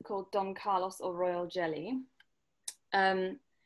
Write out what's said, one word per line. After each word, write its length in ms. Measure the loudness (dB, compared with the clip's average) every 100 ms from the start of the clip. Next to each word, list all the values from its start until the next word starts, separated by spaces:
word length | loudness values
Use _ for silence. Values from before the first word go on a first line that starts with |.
called 300 | -6 -6 -2
Don 220 | -2 -2
Carlos 460 | -2 0 2 0 -4
or 140 | -4
Royal 320 | 0 0 0 -2
Jelly. 540 | -2 -2 -2 -4 -4 -6 _ _ _ _ _ -16 -16 _
Um, 460 | 4 4 4 0 -4 _ _